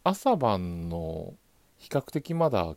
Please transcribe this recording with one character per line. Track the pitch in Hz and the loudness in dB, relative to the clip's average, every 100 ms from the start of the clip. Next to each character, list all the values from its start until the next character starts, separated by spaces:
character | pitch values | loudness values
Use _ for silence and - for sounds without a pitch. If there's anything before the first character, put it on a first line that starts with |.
朝 | 180 196 269 208 | -2 0 2 4
晩 | 120 95 90 85 85 | 4 2 -2 -4 -4
の | 85 80 82 87 - _ _ _ _ | -4 -4 -6 -8 -14 _ _ _ _
比 | - | -4
較 | 143 | -4
的 | - 151 - | -2 -6 -4
ま | 165 160 | 0 2
だ | 104 82 | 4 0